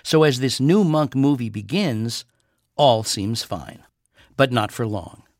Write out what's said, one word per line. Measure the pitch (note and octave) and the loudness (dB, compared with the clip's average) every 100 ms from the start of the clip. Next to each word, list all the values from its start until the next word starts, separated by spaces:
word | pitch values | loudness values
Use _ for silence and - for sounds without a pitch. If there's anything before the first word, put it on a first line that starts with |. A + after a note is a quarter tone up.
So | - D#3 | 0 4
as | D3+ B2 | 4 2
this | C3 - | -2 0
new | C#3 G3+ | 4 4
Monk | F3+ D3+ D3 C3 | 4 2 0 0
movie | C#3 C#3 A#2 | 0 0 -4
begins, | G#2+ G2+ F3+ F#3 A2 A#2 - - _ _ _ _ - | -8 -6 -4 -2 -4 -6 -8 -12 _ _ _ _ 2
all | C#3+ A2+ | 4 4
seems | G#2+ - G2 A#2 | 0 -4 -4 -6
fine. | - F2+ C2+ - _ _ _ _ _ - | -8 -12 -12 -20 _ _ _ _ _ 0
But | C3+ | 0
not | A#2+ G#2+ | 0 -2
for | - A2+ | -4 -6
long. | G#2 E2 A2 _ _ | -6 -10 -18 _ _